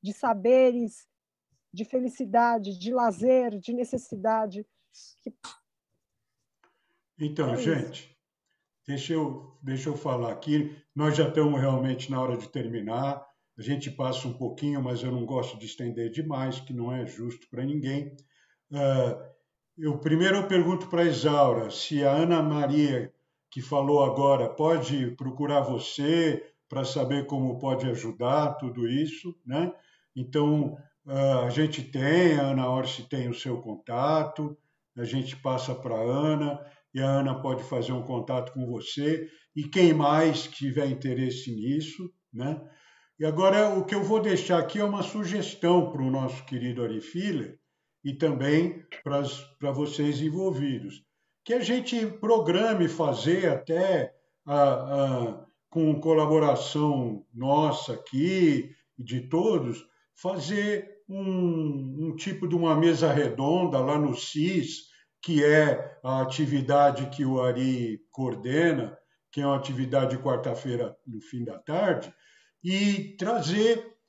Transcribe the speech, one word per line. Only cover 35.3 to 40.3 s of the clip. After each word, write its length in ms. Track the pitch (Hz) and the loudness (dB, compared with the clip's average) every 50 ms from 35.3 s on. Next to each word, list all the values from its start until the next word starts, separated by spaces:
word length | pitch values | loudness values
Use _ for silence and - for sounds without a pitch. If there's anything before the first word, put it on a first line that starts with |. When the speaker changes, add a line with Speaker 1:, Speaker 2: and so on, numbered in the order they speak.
| - - | -10 -6
Speaker 2:
passa 360 | - 135 127 123 - - 127 | -4 -2 -2 -2 -2 -6 -8
pra 200 | - - 127 117 | -6 -6 -6 -4
Ana, 640 | 110 113 120 127 143 151 156 151 147 147 147 143 - - - - _ _ _ _ | -2 -2 0 0 0 2 2 2 2 0 -2 -4 -6 -10 -18 -20 _ _ _ _
e 80 | 131 | -2
a 60 | 135 135 | 0 2
Ana 340 | 139 139 135 135 131 - | 2 2 2 0 -2 -4
pode 220 | - 135 127 - - | -4 -4 -4 -4 -6
fazer 280 | - 139 123 113 123 | -6 -4 -4 -4 -2
um 140 | 131 127 120 | -4 -6 -4
contato 480 | - 127 117 113 - 131 127 123 - - | -6 -6 -6 -4 -4 -4 -4 -4 -6 -8
com 140 | 135 127 120 | -8 -6 -6
você, 600 | 120 110 - - - 143 143 151 160 160 160 - - - _ _ _ | -6 -8 -8 -8 -6 -2 0 0 0 0 -2 -10 -16 -20 _ _ _
e 80 | 151 147 | -8 -8
quem 320 | 147 - 185 180 170 156 | -2 4 6 8 8 8
mais 520 | 151 151 143 147 156 160 160 | 6 4 4 6 6 6 4